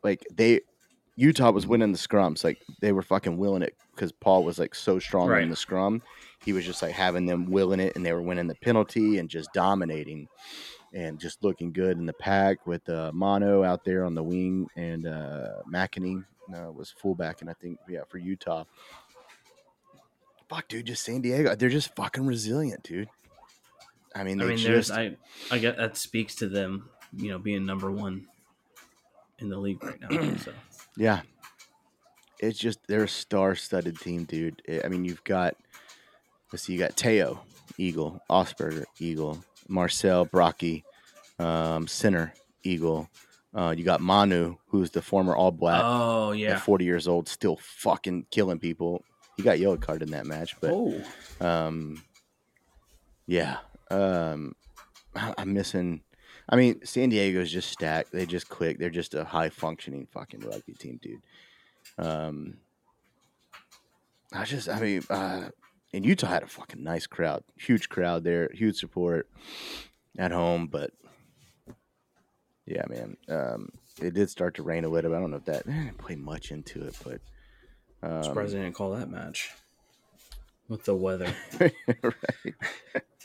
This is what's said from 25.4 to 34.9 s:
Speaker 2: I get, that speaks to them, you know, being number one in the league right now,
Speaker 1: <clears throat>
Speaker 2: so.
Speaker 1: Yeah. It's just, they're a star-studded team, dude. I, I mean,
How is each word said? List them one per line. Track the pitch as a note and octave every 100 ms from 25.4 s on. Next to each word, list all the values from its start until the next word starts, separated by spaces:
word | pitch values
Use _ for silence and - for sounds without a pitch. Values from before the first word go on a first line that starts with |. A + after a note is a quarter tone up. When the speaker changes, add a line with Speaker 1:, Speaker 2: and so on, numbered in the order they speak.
| -
Speaker 2:
I | B2
get, | A#2 A2+
that | A2+ -
speaks | - A2+ G#2+ -
to | G#2
them, | G2 F#2+ G2 A2+ _ -
you | F#2+ G#2
know, | F#2
being | G#2 G2+ F#2+
number | F#2+ F#2+
one | G2 G2+ F#2+ G2 _ _ _ _ - - _ _ _ _ -
in | G#2+
the | G2
league | G2+ F#2
right | - -
now, | - D#3+ D#3 -
Speaker 1:
<clears throat> |
Speaker 2:
so. | - - - - - -
Speaker 1:
Yeah. | A2 G2 - _ - _ - _ _ _ _ _ _ -
It's | A2 G#2+
just, | A#2 G#2+ -
they're | G#2+
a | G#2
star-studded | - - G2+ F#2+ F#2+ - F#2 F2 E2
team, | F2 E2+
dude. | E2 D#2+ E2 D#2 -
I, | D#2+
I |
mean, | -